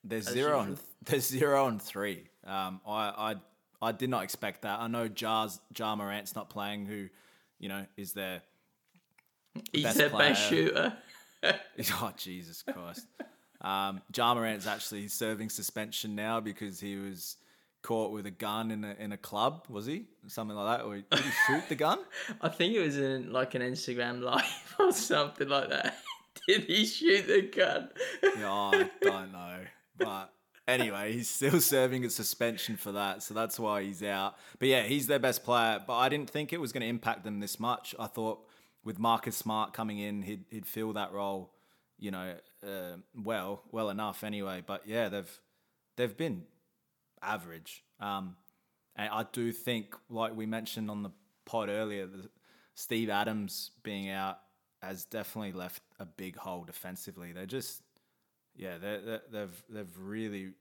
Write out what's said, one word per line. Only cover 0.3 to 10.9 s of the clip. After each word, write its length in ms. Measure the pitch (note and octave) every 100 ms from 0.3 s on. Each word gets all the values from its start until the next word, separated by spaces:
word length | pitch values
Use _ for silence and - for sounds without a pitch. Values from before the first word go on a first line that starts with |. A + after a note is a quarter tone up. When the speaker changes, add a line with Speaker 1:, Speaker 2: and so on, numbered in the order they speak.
| A#2+ D3 C#3+
Speaker 1:
and 100 | G2+
Speaker 2:
usual. 140 | F#2+ -
Speaker 1:
<laughs> 100 | - -
they're 140 | C#3+
zero 460 | C3 C3 D3 C#3 C3+
and 140 | G#2+
three. 420 | - G2+ G#2 F2 - _ F#2
Um, 360 | G2 F#2+ F#2 G#2+
I, 500 | G#2+ G#2+ G#2 A2 G#2 - _ _ _
I, 60 | A2+
I 20 |
did 160 | G#2+ B2+
not 140 | B2 F#2+
expect 380 | - G#2+ -
that. 180 | G#2+ G#2
I 60 | A#2
know 200 | A#2 A2+
Ja's, 540 | F#2+ A2 A2 A2 F#2 _ -
Ja 180 | A2 G#2+
Morant's 400 | G2+ G2+ G2 -
not 140 | G2+
playing, 360 | G#2 G2+ G#2 G2+
who, 220 | G#2 F#2+ - - _ _ _
you 100 | G2
know, 160 | G2 G2 -
is 160 | G2
their 300 | G2+ F#2+ F#2 _ _ _ _ _ _ _ _ _ _ _ - -
Speaker 2:
He's 100 | D3+
Speaker 1:
best 140 | D3 A2+
Speaker 2:
their 120 | D3
best 60 | -
Speaker 1:
player. 200 | D3 C3
Speaker 2:
shooter. 600 | - - - - E2